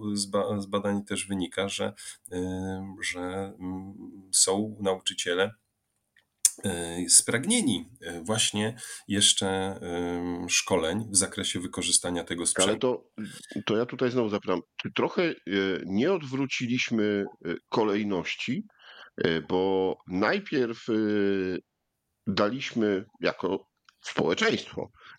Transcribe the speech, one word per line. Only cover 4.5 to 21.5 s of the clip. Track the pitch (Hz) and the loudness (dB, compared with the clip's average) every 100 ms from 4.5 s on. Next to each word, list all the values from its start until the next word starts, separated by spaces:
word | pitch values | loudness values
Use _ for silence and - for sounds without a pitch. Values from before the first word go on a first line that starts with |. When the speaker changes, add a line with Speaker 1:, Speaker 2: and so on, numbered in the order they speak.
| 98 107 104 | 2 0 -2
Speaker 1:
nauczyciele, | 98 95 - - 90 90 98 - _ _ _ _ _ _ _ _ - - | 0 0 -2 -4 0 2 0 -2 _ _ _ _ _ _ _ _ 0 2
e, | 98 87 85 85 87 | -4 -2 -2 -2 4
spragnieni, | - - 117 160 247 156 87 - - | 4 4 0 2 2 2 0 -4 -14
e, | 85 87 | -10 -8
właśnie | 80 110 - 104 107 127 - - - | -2 0 2 0 -2 -4 -12 -12 -2
jeszcze, | 98 104 - 98 | 4 4 4 2
em, | 95 95 95 90 87 87 87 87 87 87 | 0 -2 -4 -6 -4 -2 -2 -2 -4 0
szkoleń | - - 92 80 98 113 | 0 2 2 2 0 0
w | 98 | 2
zakresie | 95 - 95 92 | 2 -2 -4 -4
wykorzystania | 90 - 87 85 87 87 | -4 -4 2 2 2 -4
tego | 82 87 | -4 -2
Speaker 2:
Ale | 80 | 0
Speaker 1:
sprzętu. | - 98 110 | 2 2 4
Speaker 2:
to, | 123 120 - - 104 - - - - | 0 0 -6 -12 -12 -12 -10 -6 0
to | - | 0
ja | - | 0
tutaj | 131 127 | 0 0
znowu | 131 110 | 2 2
zapytam, | 101 - 90 - - | 0 0 -2 -2 -8
czy | - - | -4 0
trochę, | 127 - | 0 2
e, | 170 - - 98 98 90 82 | 0 0 -2 2 2 0 0
nie | 98 151 | 2 2
odwróciliśmy, | 190 139 131 135 - 123 127 - 113 104 101 98 - 85 | 2 0 -2 -2 -2 0 0 2 2 2 2 -2 -6 -6
e, | - - | -6 -2
kolejności, | - 107 101 107 92 78 - - 156 - _ - - - - | 2 2 2 0 0 -2 -6 -4 -4 -6 _ -20 -20 -14 0
e, | 90 82 | 2 2
bo | 76 92 95 95 95 - - | 2 2 4 2 2 -2 -2
najpierw, | 92 107 196 202 147 117 113 - | 2 2 2 0 0 0 -2 -2
e, | 110 107 104 98 98 92 | 2 2 2 2 2 0